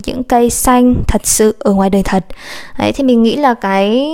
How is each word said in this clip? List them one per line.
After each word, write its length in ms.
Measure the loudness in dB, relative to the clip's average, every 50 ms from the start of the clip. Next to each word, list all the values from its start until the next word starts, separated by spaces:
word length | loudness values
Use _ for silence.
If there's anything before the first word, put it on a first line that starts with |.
| -2
những 180 | -6 -8 -8 -2
cây 260 | 0 2 2 2 0
xanh 460 | 0 0 0 2 4 4 4 4 2 2 0
thật 140 | 0 -2 0 -2
sự 320 | -2 0 2 2 0 0 0
ở 140 | -2 0 2
ngoài 160 | 2 2 2
đời 140 | 2 0 0
thật. 220 | 0 -2 -2 -4 -6 -12 -16 -14 -16 -16 -16 -14 -12 -6 -4
Đấy, 120 | -2 -2
thì 120 | -2 0 0
mình 200 | 2 2 4 2
nghĩ 120 | 2 0
là 180 | 0 0 0 0
cái, 580 | -2 -2 -2 0 0 0 0 0 0 -2 -2